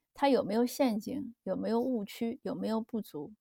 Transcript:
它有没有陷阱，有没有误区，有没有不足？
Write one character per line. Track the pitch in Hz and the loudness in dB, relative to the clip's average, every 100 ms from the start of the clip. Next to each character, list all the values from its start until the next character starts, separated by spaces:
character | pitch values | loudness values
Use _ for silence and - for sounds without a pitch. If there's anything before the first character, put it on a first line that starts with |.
| _ | _
它 | - 277 | 2 4
有 | 240 | 4
没 | 165 | 4
有 | 214 240 | 2 2
陷 | - 269 214 | 2 2 2
阱， | 208 - - - | -2 -6 -6 -8
有 | - 185 | -6 -2
没 | 190 | 0
有 | 233 | 0
误 | 254 240 | 0 -2
区， | 202 - 233 254 | -4 -4 -4 -4
有 | 185 | -6
没 | - 202 | -4 -2
有 | 220 | -2
不 | 226 220 | -2 -6
足？ | - 147 151 214 | -6 -8 -10 -12